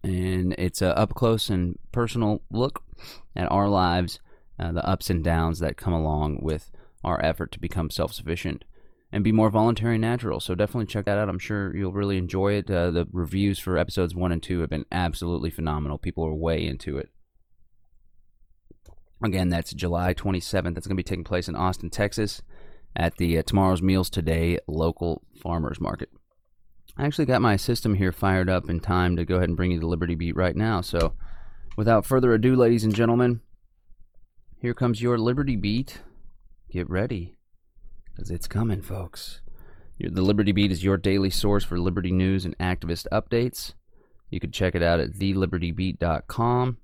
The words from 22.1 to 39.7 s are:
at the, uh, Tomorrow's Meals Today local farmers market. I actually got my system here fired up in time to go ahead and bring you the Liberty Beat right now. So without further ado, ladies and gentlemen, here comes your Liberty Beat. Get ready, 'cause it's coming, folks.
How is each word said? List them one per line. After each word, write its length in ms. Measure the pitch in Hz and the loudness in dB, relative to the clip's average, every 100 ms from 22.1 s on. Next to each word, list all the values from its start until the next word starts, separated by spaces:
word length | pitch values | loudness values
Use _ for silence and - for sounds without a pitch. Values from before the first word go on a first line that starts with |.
| - 104 - - - - - - - | 0 -4 -4 -14 -16 -16 -16 -10 -2
at 220 | 85 - | -2 2
the, 200 | 87 82 | 2 2
uh, 60 | |
Tomorrow's 380 | - 98 95 90 | 2 4 4 4
Meals 280 | 95 95 90 | 4 2 2
Today 500 | - 80 80 85 87 - | -2 0 2 2 0 -2
local 580 | 78 82 - 85 - _ - | -2 0 0 -4 -4 _ -12
farmers 460 | 82 85 73 - | -4 -2 -4 -4
market. 280 | - - - - _ _ _ _ - - - - | -6 -6 -10 -14 _ _ _ _ -20 -20 -16 -4
I 100 | 143 | -2
actually 200 | 147 123 | 0 2
got 160 | 127 | 4
my 160 | 117 98 | 4 2
system 380 | - 120 113 98 | 0 0 2 2
here 180 | 92 | 2
fired 360 | - 98 95 90 | 2 2 2 2
up 200 | 92 - | 0 0
in 100 | 85 | -4
time 380 | - 90 90 85 | 0 2 2 0
to 80 | 85 | 0
go 100 | 90 | 0
ahead 140 | 87 | 2
and 80 | 85 | 0
bring 140 | 90 | 0
you 80 | 85 | 0
the 60 | 82 | 0
Liberty 280 | 85 85 85 | -2 -2 -2
Beat 220 | 82 78 | -2 0
right 180 | 90 82 | 0 0
now. 240 | 110 101 | 0 0
So 360 | 90 85 82 - - - - - - - | -2 0 0 0 -8 -8 -12 -12 -2 2
without 300 | 107 113 - | 6 4 6
further 280 | 131 123 | 4 6
ado, 220 | 113 123 127 | 6 6 6
ladies 300 | 120 117 110 | 6 6 4
and 100 | 107 | 4
gentlemen, 460 | 120 120 123 120 - - _ _ _ - - - - - - - | 4 4 4 2 -6 -20 _ _ _ -20 -20 -20 -20 -20 -20 -6
here 120 | 120 | -4
comes 280 | 117 123 110 | 0 0 2
your 160 | 120 120 | 2 2
Liberty 400 | 113 127 139 113 | 2 2 0 0
Beat. 440 | 101 113 135 - - - - - - - - | 0 0 -2 -10 -18 -18 -20 -20 -20 -20 -8
Get 180 | 87 87 | -6 -2
ready, 460 | 90 120 107 90 - _ _ _ - - - - - | -2 -2 -4 -8 -14 _ _ _ -20 -16 -16 -14 -10
'cause 160 | 92 | -6
it's 160 | 87 - | -6 -4
coming, 340 | 101 113 95 | -2 0 -2
folks. 600 | - 98 87 - - - - - - | -6 -10 -10 -12 -14 -12 -14 -14 -16